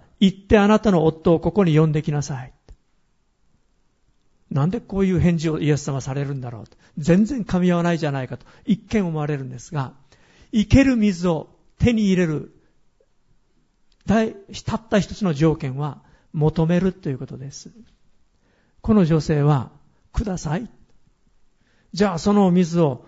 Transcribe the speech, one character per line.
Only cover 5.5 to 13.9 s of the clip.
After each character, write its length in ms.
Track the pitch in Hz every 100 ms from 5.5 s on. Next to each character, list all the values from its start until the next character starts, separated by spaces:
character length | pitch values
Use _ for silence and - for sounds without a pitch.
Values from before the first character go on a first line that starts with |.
を 80 | 156
イ 100 | 143
エ 80 | 143
ス 80 |
様 160 | - 139
さ 140 | 143
れ 100 | 135
る 100 | 139
ん 60 | 139
だ 100 | 123
ろ 100 | 117
う 60 | -
と。 100 | _ _ -
全 260 | 147 175
然 180 | 220 269
噛 160 | 190 180
み 120 | 180
合 60 | 175
わ 40 |
な 100 | 170
い 40 | 165
じ 80 | 151
ゃ 60 |
な 100 | 139
い 60 | 127
か 80 | -
と、 100 | - -
一 140 | - 196
見 280 | - 220 180
思 120 | 156
わ 80 | 147
れ 100 | 143
る 80 |
ん 60 | 131
で 80 | 123
す 160 | -
が、 200 | 151 127 - _ _ _ _ _
生 140 | 226 208
け 180 | 254
る 120 | 269 240
水 300 | 208 170 180
を 220 | 156 - _ _ -
手 140 | 247
に 120 | 220
入 120 | 202 180
れ 100 | 170
る、 280 | 147 - _ _ _ _ _ _ _ _ _ _ _ _ _ _